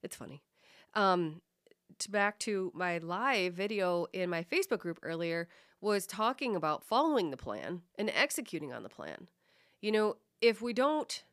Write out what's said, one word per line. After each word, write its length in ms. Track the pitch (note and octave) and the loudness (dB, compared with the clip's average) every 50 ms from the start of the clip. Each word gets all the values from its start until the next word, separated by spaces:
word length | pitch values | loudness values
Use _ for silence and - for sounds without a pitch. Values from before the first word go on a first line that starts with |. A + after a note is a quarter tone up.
| - | -10
It's 120 | - - | -12 -12
funny. 280 | - A#2 - C#3 C#3+ _ _ _ _ _ _ - - - _ _ | -12 -14 -14 -14 -18 _ _ _ _ _ _ -20 -20 -20 _ _
Um, 480 | G#3+ G3+ F#3+ F#3 F3 E3+ D#3+ D#3 F3 _ _ _ _ _ - - _ _ _ - _ | 2 4 4 4 4 2 -2 -4 -10 _ _ _ _ _ -20 -20 _ _ _ -10 _
to, 120 | - - | -10 -2
back 280 | G3 G#3 G3+ G#3 G#3 _ | 0 2 2 2 0 _
to 320 | - - G#3 G3 F#3+ F3+ - | -4 -2 -2 0 -2 -4 -4
my 240 | D#3 F3+ F3+ E3+ E3+ | -2 -2 -2 -2 -2
live 540 | E3 E3 F3 F#3+ A#3 C#4 C4 G#3+ F#3 F3+ F3 | -2 -4 -4 0 2 2 2 4 2 0 0
video 540 | F3 G3 G3+ A3 G3+ F#3+ F3+ F3 F3 E3+ - - | -2 -4 -2 0 0 2 2 2 2 0 -2 -2
in 160 | F#3+ F3+ F3 | -4 -2 0
my 140 | F3+ E3 E3+ | -2 -2 -2
Facebook 360 | _ - F4+ F#4+ - A#3+ F3+ | _ 0 0 0 0 -2 -2
group 200 | - F3 E3 - | -2 -6 -8 -6
earlier 460 | - - E3 E3 E3+ E3 E3 E3+ E3+ E3+ - - - _ _ _ | -6 -6 -4 -2 -2 -2 -2 -2 -4 -6 -10 -20 -20 _ _ _
was 240 | - G#3 G#3 G3+ F#3+ | 0 0 2 2 0
talking 500 | - - G#3 A3 A3+ C4+ - C#4 B3 G#3 | -4 -4 0 0 0 0 0 -2 0 0
about 280 | F3 D#3 D#3 D3+ - - | 0 2 0 0 0 -2
following 480 | - G#3+ A#3+ D4+ E4 D4+ B3 F#3 D#3 | 2 2 4 4 4 4 2 2 0
the 60 | C#3 | -2
plan 440 | - - - G#2 G#2 - F#2+ F3 F3+ - _ _ | -6 -6 -8 -6 -6 -6 -6 -8 -8 -10 _ _
and 140 | - G#3 G#3+ - | -2 -2 0 2
executing 600 | - B3+ C#4+ - - B3 - - D#3+ D#3 C#3 B2 | 2 2 2 0 -6 -6 -6 -8 -8 -8 -6 -10
on 100 | A#2 G#2+ | -10 -12
the 60 | G2 | -12
plan. 400 | - - - D#2 C#2+ - - - _ _ _ _ _ _ _ _ _ _ | -14 -12 -12 -12 -12 -12 -16 -20 _ _ _ _ _ _ _ _ _ _
You 100 | - G#3 | -2 2
know, 260 | G#3+ G#3+ G#3+ G#3+ - - _ _ _ _ | 2 4 4 2 0 -4 _ _ _ _
if 200 | - A#3 A3 - | 4 4 4 4
we 120 | A3+ A#3+ A#3 | -2 -2 0
don't 500 | A#3 B3+ C#4+ D#4 D#4 C4+ - - - - _ | 2 2 4 2 0 -2 -4 -8 -12 -12 _